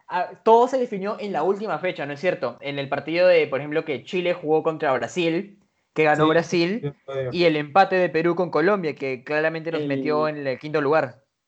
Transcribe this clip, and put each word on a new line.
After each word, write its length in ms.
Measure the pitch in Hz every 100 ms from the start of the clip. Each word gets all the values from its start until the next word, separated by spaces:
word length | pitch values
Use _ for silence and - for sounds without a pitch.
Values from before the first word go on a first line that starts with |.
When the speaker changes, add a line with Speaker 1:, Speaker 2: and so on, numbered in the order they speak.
| -
Speaker 1:
ah, 220 | 180 180 196
todo 240 | - 226 254
se 100 | 262
definió 380 | 247 202 190 233
en 120 | 208
la 100 | 170
última 340 | 165 202 208 156
fecha, 260 | 180 170 143
¿no 80 |
es 60 | 139
cierto? 380 | 185 156 123 -
En 180 | 143 143
el 100 | 139
partido 380 | 131 147 170 180
de, 180 | 170 147
por 120 | 131
ejemplo, 260 | 147 151 156
que 180 | 127
Chile 300 | - 185 175
jugó 300 | 175 147 156
contra 300 | 156 156 151
Brasil, 680 | 131 117 180 165 165 165 - _ _ _
que 100 | - 156
ganó 180 | 151 156
Speaker 2:
Sí, 40 |
Speaker 1:
Brasil, 500 | 165 160 180 170 214
Speaker 2:
sí, 60 | 143 - - 135 131
sí. 60 | 165
Speaker 1:
y 60 |
el 120 | 175 151
empate 400 | 147 156 190 185
de 120 | 175
Perú 260 | 160 170 170
con 140 | 175
Colombia, 440 | 151 165 208 160 135
que 280 | 135 131
claramente 480 | 127 151 156 160 160
nos 100 | 160
Speaker 3:
El 60 | 147
Speaker 1:
metió 400 | 139 151 151 156
en 200 | 151 139
el 100 | 127
quinto 220 | 151 156
lugar. 420 | 139 156 135 - _ _